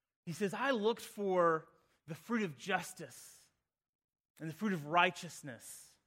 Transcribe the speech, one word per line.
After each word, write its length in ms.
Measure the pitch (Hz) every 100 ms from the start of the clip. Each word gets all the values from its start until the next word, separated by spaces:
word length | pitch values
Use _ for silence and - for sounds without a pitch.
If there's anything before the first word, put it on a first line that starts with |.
| _ _ 170
he 80 |
says, 200 | 160 202
"I 180 | 220 269
looked 320 | 240 214 233
for 680 | - 208 196 185 170 160 - _ _ _ -
the 80 | -
fruit 280 | - 233
of 140 | 190 127
justice 880 | 185 180 170 - 139 - - - _ _ _ _ _ _ _ _ _ -
and 100 | 160
the 40 |
fruit 200 | 151 214
of 140 | 180 147
righteousness." 1080 | 175 180 - 170 - 143 113 - - - _